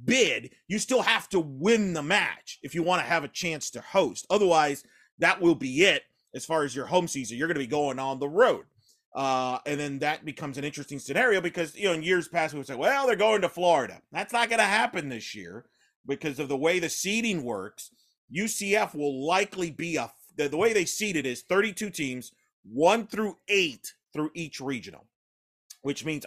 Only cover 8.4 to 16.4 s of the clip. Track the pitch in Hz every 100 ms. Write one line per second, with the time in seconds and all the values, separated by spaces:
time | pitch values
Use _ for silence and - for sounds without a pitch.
8.4 | 240 117 - _ _ _ _ - 135 131
9.4 | 127 127 - 147 147 139 147 156 156 139
10.4 | 147 131 143 147 - 143 - 156 247 190
11.4 | 170 175 160 - 202 165 160 185 - 170
12.4 | 156 143 135 123 175 277 262 202 214 214
13.4 | 180 - 180 160 113 90 _ 156 202 233
14.4 | 233 226 208 208 247 196 143 117 - 107
15.4 | 87 98 - _ _ _ - 139 156 135